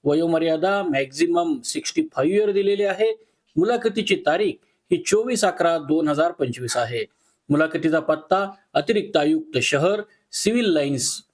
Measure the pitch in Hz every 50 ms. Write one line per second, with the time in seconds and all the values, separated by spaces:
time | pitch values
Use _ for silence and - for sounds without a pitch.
0 | _ 147 147 156 170 165 165 160 160 165 160 160 156 190 196 202 196 - 143 135
1 | 139 135 135 147 170 170 170 170 175 165 151 123 - - - 151 - - - -
2 | 156 156 _ - 135 160 190 208 214 208 196 196 196 196 202 196 208 196 190 190
3 | 214 226 220 - _ _ _ _ _ _ _ 156 175 214 240 233 240 220 196 220
4 | 202 - 196 165 - 147 156 180 214 185 - _ _ _ _ _ _ _ 180 165
5 | - - - 208 226 247 247 202 220 190 170 - 170 170 165 165 147 139 156 160
6 | 156 151 147 143 160 170 170 - 147 127 117 123 127 117 - 123 120 113 120 117
7 | 107 - _ _ _ _ _ _ _ - 143 147 156 160 160 165 - 160 156 160
8 | 156 - 156 151 - - 185 190 196 196 196 _ _ _ _ 156 147 - 226 208
9 | 196 196 - 160 147 151 160 160 160 - - 127 - - - 139 151 180 202 208
10 | 208 _ _ _ _ _ - - - 208 226 240 233 202 170 151 143 143 143 131
11 | 123 - - - - _